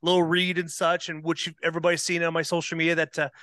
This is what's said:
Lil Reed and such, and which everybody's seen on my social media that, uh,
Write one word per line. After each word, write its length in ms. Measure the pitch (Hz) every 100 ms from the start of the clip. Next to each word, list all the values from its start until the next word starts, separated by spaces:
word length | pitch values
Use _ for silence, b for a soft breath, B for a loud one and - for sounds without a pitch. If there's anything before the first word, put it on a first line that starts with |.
Lil 220 | 165 180
Reed 340 | 165 175 180 175
and 140 | 170
such, 380 | - 170 175 -
and 140 | 156
which 300 | 160 165 180 156
everybody's 400 | 165 165 170 170
seen 220 | - 170
on 100 | 165
my 80 | 165
social 340 | 156 170 - 165
media 200 | 165 165
that, 240 | 156 -
uh, 100 | 147 B